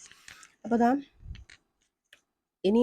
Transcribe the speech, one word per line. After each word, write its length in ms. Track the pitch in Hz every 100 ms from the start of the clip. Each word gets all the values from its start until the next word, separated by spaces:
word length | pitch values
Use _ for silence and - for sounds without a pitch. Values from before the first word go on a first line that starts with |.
| - - - - - _
അപ്പോൾ 180 | 214 233
ദാ 120 | 233 285 277 _ - - - - _ _ _ _ _ _ _ _ _ _
ഇനി 180 | 185 226